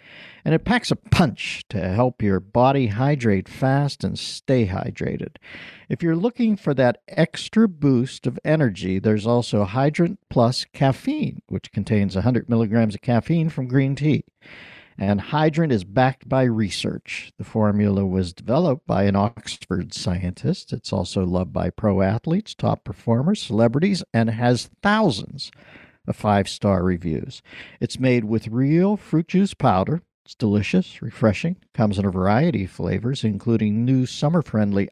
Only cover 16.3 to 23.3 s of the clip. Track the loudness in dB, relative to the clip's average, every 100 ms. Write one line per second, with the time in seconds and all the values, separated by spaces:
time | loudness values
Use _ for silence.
16.3 | 0 2 2 -2 -2 -6 -8 -10 -14 -14
17.3 | -16 -6 0 2 4 2 2 0 0 -2
18.3 | -6 -2 0 2 -2 -2 0 2 2 0
19.3 | -4 -16 -14 -6 -6 -4 -8 -4 -4 -4
20.3 | -4 -4 -4 -6 -10 -6 -4 -4 -2 0
21.3 | 0 -2 -4 -4 -2 0 2 0 0 -2
22.3 | -4 -4 -6 -4 -4 -6 -10 -2 0 0